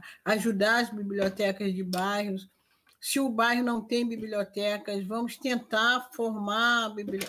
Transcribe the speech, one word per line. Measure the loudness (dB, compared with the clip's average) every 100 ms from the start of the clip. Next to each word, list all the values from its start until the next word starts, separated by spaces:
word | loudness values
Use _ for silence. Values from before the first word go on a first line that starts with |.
| -10 -6
ajudar | 0 2 2 4 4 4
as | 2
bibliotecas | -2 -4 0 0 2 0 0 -2
de | -2
bairros. | -2 0 0 0 -2 -4 -8 _ _ _ _ _
Se | -2 0
o | 2
bairro | 2 2 4
não | 2 0
tem | 0 0 0
bibliotecas, | -2 -4 -4 -4 -2 -2 -2 -4 -4 -4
vamos | -4 -4 -4
tentar | -2 -2 0 2 4 2 -2
formar | -4 -2 -2 -2 2 4 2 0
bibli-, | -6 -6 -6